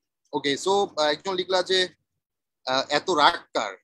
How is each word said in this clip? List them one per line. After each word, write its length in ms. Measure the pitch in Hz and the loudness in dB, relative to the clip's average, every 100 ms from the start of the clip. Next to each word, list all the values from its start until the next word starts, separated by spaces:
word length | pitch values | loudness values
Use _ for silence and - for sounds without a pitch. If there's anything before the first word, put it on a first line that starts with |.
| _ _ _ | _ _ _
okay, 180 | - 143 135 185 | -4 -2 -2 0
so, 80 | 202 202 - | 0 0 0
আহ, 100 | 151 | 0
একজন 200 | 151 196 185 | 0 -4 -6
লিখলা 200 | 180 185 180 | -2 -2 0
যে, 80 | 185 180 - _ _ _ _ _ _ - | 0 0 -6 _ _ _ _ _ _ -4
আহ, 120 | 135 131 147 | -2 0 -2
এত 100 | 190 156 | 0 4
রাগ 160 | 151 170 - 143 | 4 2 -6 -6
কার 180 | 107 92 | -6 -8